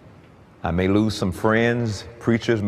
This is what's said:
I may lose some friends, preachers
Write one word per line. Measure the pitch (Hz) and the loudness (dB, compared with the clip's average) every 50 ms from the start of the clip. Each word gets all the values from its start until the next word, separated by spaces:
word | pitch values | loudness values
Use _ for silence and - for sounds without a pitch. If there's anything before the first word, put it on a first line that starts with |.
| - - - - - - - - - - - - - 82 | -20 -20 -20 -20 -20 -20 -20 -20 -20 -20 -18 -10 -6 -4
I | 85 87 | -2 0
may | 92 92 98 | 2 2 4
lose | 104 107 110 104 - | 2 2 2 0 -2
some | - 95 87 - - | -4 -4 -4 0 0
friends, | 110 110 113 117 120 120 120 120 113 104 95 - - - - - | 2 2 4 2 2 0 0 -2 -4 -4 -6 -10 -14 -16 -8 -2
preachers | - 117 113 - - 117 110 101 | 0 0 0 2 0 0 0 2